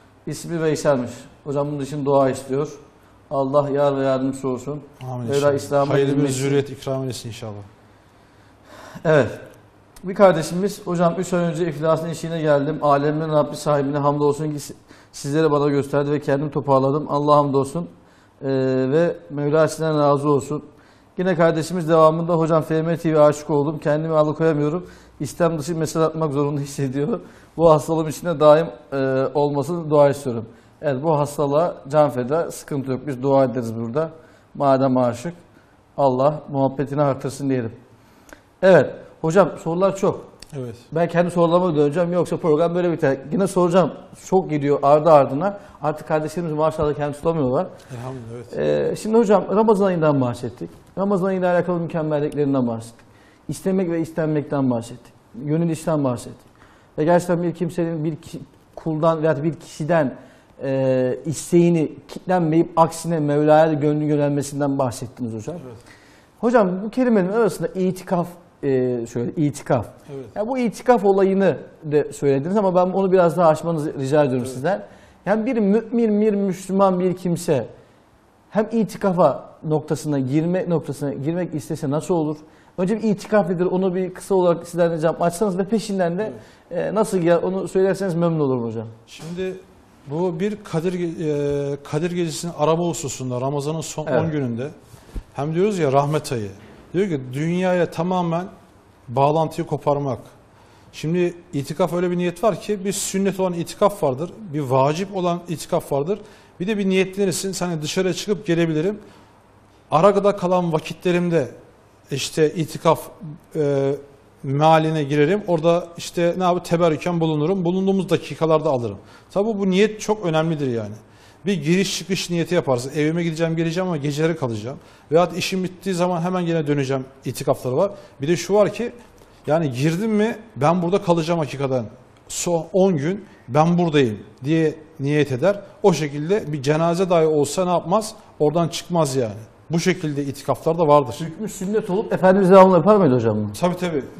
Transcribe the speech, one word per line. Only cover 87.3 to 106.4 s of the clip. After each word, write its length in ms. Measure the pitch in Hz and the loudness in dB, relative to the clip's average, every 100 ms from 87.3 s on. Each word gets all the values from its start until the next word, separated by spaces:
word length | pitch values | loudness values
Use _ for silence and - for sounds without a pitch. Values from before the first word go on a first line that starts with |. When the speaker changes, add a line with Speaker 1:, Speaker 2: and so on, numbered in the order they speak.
| 170 | 2
Speaker 1:
onu 280 | 185 190 180 | 2 -4 -2
söylerseniz 480 | 190 190 190 196 165 | 0 2 2 -2 0
memnun 240 | 170 160 | 0 2
olurum 260 | 143 127 117 | 0 0 -2
hocam. 220 | 113 110 110 _ | -6 -10 -16 _
Speaker 2:
Şimdi 480 | - 156 175 185 185 - - _ _ 143 | -18 -14 -8 -8 -8 -16 -20 _ _ -10
bu 320 | 147 185 160 | -4 -4 -2
bir 240 | 202 208 | -4 -4
Kadir 300 | - 165 170 | -6 -4 -2
Ge-, 800 | 180 175 160 156 147 143 143 143 | -2 -4 -4 -2 -2 0 -2 -4
e, 40 | 143 | -6
Kadir 280 | - 151 175 | -6 -4 -2
Gecesi'nin 420 | 175 170 143 170 160 | -2 -4 -4 -10 -2
arama 300 | 151 165 170 | 0 2 0
hususunda 540 | 156 135 - 131 123 | -4 -6 -8 -6 -4
Ramazan'ın 400 | 131 143 139 160 | -2 -4 -4 -6
son 240 | 147 - 156 | -8 -8 -2
Speaker 1:
Evet. 140 | 135 | 0
Speaker 2:
on 100 | 165 | 0
gününde 360 | 151 131 113 110 170 - - - - - | -2 -4 -6 -8 -12 -20 -20 -14 -14 -12
hem 220 | - 147 160 | -8 -4 0
diyoruz 240 | 202 196 | 0 2
ya 120 | 147 | 4
rahmet 400 | 135 143 151 - | 4 4 0 -2
ayı. 180 | 123 101 98 - - - | -6 -6 -12 -20 -20 -8
Diyor 160 | 165 202 | -2 -2
ki 120 | 147 127 | -2 -6
dünyaya 580 | 127 160 175 185 180 165 | -6 -2 0 0 2 0
tamamen 540 | - 175 185 170 165 190 - - _ _ _ - | -2 -2 0 0 -2 -6 -14 -20 _ _ _ -8
bağlantıyı 600 | 117 139 156 160 - 165 | 2 2 4 0 -4 -6
koparmak. 520 | 147 - 143 143 113 - - _ _ - - - | -2 0 0 -2 -6 -8 -20 _ _ -20 -20 -20
Şimdi 400 | - 151 175 175 175 - | -8 -4 0 0 -2 -8
itikaf 400 | 143 135 156 180 | -8 -6 -2 -2
öyle 180 | 170 180 | 0 -2
bir 60 | 175 | 0
niyet 260 | 175 170 | -2 0
var 180 | 226 170 | 0 0
ki 240 | - 208 190 | -4 -6 -4
bir 60 | |
sünnet 480 | 190 - 190 196 190 | -4 -4 -2 -2 0
olan 140 | 185 | -2
itikaf 500 | 175 165 - 208 202 | -2 -8 0 0 2
vardır, 300 | 147 127 175 - 214 | -2 -2 -6 -10 -8
bir 60 | 147 | -6
vacip 560 | 135 131 135 156 196 196 | 0 2 4 0 -4 -4
olan 240 | 180 170 170 | -2 -4 -6
itikaf 440 | 156 - 170 - | -10 -4 -4 -2
vardır. 280 | 139 151 208 - - | -4 -2 -6 -8 -20